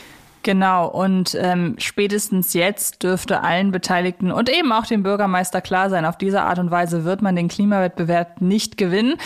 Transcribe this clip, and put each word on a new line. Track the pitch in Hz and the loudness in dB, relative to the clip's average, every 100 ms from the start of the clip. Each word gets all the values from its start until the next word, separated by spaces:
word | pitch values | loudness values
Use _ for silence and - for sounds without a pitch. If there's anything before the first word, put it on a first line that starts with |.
| - - - - | -20 -20 -20 -8
Genau, | - 190 190 185 165 | 0 2 4 2 0
und, | - 190 190 175 - | 0 0 2 0 -2
ähm, | 180 175 170 - | 0 0 -2 -4
spätestens | - - 202 202 - 190 180 | -6 -2 0 0 -2 -2 0
jetzt | 175 175 208 - - | 0 0 0 -6 -4
dürfte | 180 185 - 190 | -2 -2 0 -2
allen | 165 170 196 | 0 0 0
Beteiligten | 185 - 180 180 180 185 | 0 0 0 0 -2 -2
und | - 240 | 0 0
eben | 330 311 | 2 2
auch | 220 220 | 0 0
dem | 226 | 0
Bürgermeister | 190 202 202 180 185 185 | 0 0 2 0 0 -4
klar | - 185 196 | -2 0 2
sein, | 190 160 | 0 -2
auf | 175 | -2
diese | 190 196 | -2 0
Art | - 180 | 0 0
und | 180 | 0
Weise | 175 175 170 | 0 0 0
wird | 165 196 | -2 0
man | 208 | 0
den | 180 170 | 0 0
Klimawettbewerb | - 202 202 185 180 165 175 170 - | 0 2 2 0 -2 0 0 0 -2
nicht | 180 208 - - | 0 0 -2 -2
gewinnen. | 190 185 233 320 | 0 2 0 -2